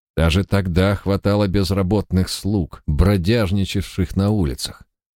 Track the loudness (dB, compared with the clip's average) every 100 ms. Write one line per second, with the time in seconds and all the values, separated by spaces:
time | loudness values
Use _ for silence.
0 | _ 0 2 2 2 0 0 2 2 2
1 | -2 -2 0 0 2 0 0 0 0 -2
2 | 0 0 0 -4 -2 -2 -2 -6 -2 2
3 | 4 2 2 0 0 -2 -2 -4 -6 -4
4 | -4 0 0 0 -2 -4 -10 -14 -20 _
5 | _